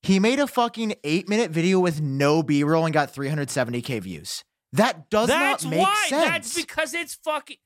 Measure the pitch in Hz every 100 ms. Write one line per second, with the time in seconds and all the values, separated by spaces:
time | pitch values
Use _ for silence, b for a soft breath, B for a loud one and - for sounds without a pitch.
0 | - 190 214 277 285 - 233 226 220 -
1 | 147 165 190 208 240 160 170 190 180 151
2 | 147 135 143 160 151 143 147 165 165 156
3 | 143 - 139 151 139 139 120 120 120 120
4 | 95 80 87 - _ _ _ 135 240 160
5 | 143 214 233 285 370 - - - 381 415
6 | 370 285 320 339 - 339 - - 311 339
7 | 339 - 320 302 277 247